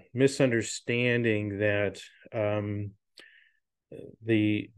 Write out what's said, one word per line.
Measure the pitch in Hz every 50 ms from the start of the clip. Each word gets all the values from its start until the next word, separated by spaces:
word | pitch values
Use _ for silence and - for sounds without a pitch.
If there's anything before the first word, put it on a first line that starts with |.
| - _ -
misunderstanding | 120 135 139 139 - 143 131 117 117 104 - - - - - 120 120 123 123 120 120 120 117 107 104 104 104 98 98
that, | 104 104 104 101 104 98 95 - - - - - - -
um, | - 117 107 104 104 107 104 104 104 104 104 101 - _ _ _ _ - - - - - _ _ _ _ _ _ _ _ _ _ - - - - - - 110
the | 110 113 107 107 104 107 104 - - -